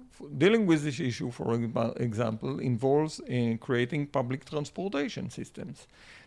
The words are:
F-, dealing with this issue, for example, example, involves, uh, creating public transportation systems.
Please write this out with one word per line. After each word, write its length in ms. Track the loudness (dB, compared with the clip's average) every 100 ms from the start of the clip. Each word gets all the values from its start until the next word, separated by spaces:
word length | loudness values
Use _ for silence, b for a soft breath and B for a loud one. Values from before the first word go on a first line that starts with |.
| -20
F-, 160 | -18 -10 2
dealing 260 | 4 6 6
with 180 | 4
this 160 | 2 -2
issue, 320 | -2 -2 -4
for 220 | -4 -2
example, 380 | 0 0 0 -2 0
example, 640 | -2 0 -2 -2 -4 -2
involves, 580 | 0 2 4 4 2 -2
uh, 380 | -4 0 0 0
creating 480 | 0 0 2 0 -2
public 380 | -2 -2 -4
transportation 840 | -6 -6 -6 -6 -4 -2 -4 -4 -8
systems. 580 | -10 -12 -12 -14 -14 -20 b b b